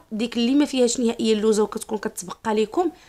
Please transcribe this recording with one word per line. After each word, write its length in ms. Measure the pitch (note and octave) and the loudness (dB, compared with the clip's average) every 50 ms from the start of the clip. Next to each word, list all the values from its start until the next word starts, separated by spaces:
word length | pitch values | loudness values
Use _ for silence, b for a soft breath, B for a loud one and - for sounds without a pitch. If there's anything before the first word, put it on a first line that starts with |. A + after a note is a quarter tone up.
| - - | -8 -10
ديك 260 | A3 G3+ A#3+ A#3 - A#3+ | -6 -6 -4 -4 -2 0
اللي 180 | A#3 A#3 C4+ | 0 2 2
ما 100 | D4 D4 | 2 2
فيهاش 340 | C#4 - C4 B3 A#3 A#3 - | 2 2 2 2 2 2 0
نهائيا 340 | A#3+ A3+ A3+ - A#3 A3 A3 | 0 0 0 0 0 0 2
اللوزه 300 | G#3 G3+ A3 G#3+ G3+ G#3+ | 2 4 2 4 2 2
وكتكون 340 | G#3 - G#3+ - - A3 G3+ | 0 -2 -8 -10 -8 -8 -6
كتبقى 580 | - A3 - - - F3 - _ - A3+ G#3+ | -6 -8 -8 -10 -12 -12 -12 _ -4 -2 0
لكم، 360 | G#3+ A3 G#3 - E4 F#4 E4 B B B | 0 0 0 0 0 0 0 B B B